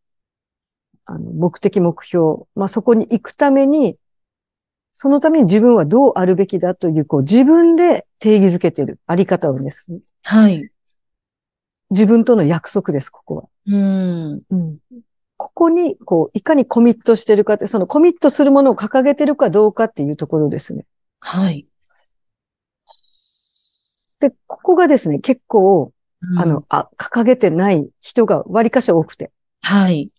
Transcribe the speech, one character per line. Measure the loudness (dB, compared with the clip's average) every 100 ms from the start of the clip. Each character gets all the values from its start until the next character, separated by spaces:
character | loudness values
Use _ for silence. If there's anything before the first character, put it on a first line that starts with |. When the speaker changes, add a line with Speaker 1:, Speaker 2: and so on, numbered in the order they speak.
| _ _ _ _ _ _ _ _ _ _ -18
Speaker 1:
あ | -14
の、 | -12
目 | -6 -4 -4
的、 | -4 0
目 | -2 -4
標。 | -6 -2 -2 -2 -8 -8
ま | -6
あ、 |
そ | -4
こ | 0
に | 0 0
行 | -6
く | -6
た | -4 0
め | 2 2
に、 | 0 -2 -4 _ _ _ _ _ _ _ _ _
そ | -8 -2
の | 0
た | 2
め | 2
に | 2
自 | 4
分 | 4 4
は | 2
ど | 2 2
う | 2
あ | 0
る | 0
べ | -2
き | -2
だ | -4 -4
と | -4
い | -2
う、 | -2
こ | -2
う、 |
自 | 2 2 4
分 | 4 4 4
で | 2 0 -4 _
定 | 2 4
義 | 4
づ | 2
け | -2
て | -2 -6
る | -8 -4
あ | -2
り | 0
方 | -2 -2
を | -4
で | -8
す | -12 -16
ね。 | -18 -20 _
Speaker 2:
は | -2 2 4
い。 | 2 -6 _ _ _ _ _ _ _ _ _ _ _ _
Speaker 1:
自 | 0 2
分 | 2
と | 2 2
の |
約 | 0 -2 -4
束 | -6 -4
で | -6
す、 | -8
こ | -16
こ | -14 -14
は。 | -14 _ -4
Speaker 2:
う | -2
ん。 | -2 -2 -4 -6 -8 -12 -6
Speaker 1:
う | -6
ん。 | -6 -10 _ -20 _ _ _ -18
こ | -12
こ | -2 0
に、 | 0 -2 -6
こ | -4 -2 -2
う、 | -4
い |
か | -2 0
に | 0
コ | 2
ミ | 2
ッ | 2
ト | 0 0
し | 2
て | 0
る | 2
か |
っ | -2
て、 | -4
そ | -6
の | -2
コ | 2
ミ | 2
ッ | 2
ト | 0
す | 2
る | 2
も | 4
の | 2
を | 0
掲 | -2 0
げ | 0 0
て | -2
る | 0
か | 0
ど | 2 0
う |
か | 0 -4
っ |
て | -4
い | -8
う | -6
と | -6
こ | -2
ろ | -2
で | -4
す | -10
ね。 | -14 -16 _ _ _
Speaker 2:
は | -10 -4 -2
い。 | -4 -12 _ _ _ _ _ _ _ _ _ _ _ _ -20 _ _ _ _ _ _ _ _ _ _ _ _
Speaker 1:
で、 | -4 -4 -14
こ | -6
こ | 0 2
が | 4
で | 2
す | 0
ね、 | -4
結 | -4 -4 -2
構、 | 2 2 2 0 _ _ _
Speaker 2:
う | -8 -4
ん。 |
Speaker 1:
あ | -2
の、 | -4 -4
あ、 | -6 -6 -12
掲 | -8 -2
げ | 0 2
て | 2
な | 0 0
い | 0 -4 _
人 | -6 -2 0
が | 0
割 | -2 -2 -2
か | 0
し | 0
多 | 0
く | -2 -8
て。 | -18 _ _ _
Speaker 2:
は | -2 0 2
い。 | 0 -6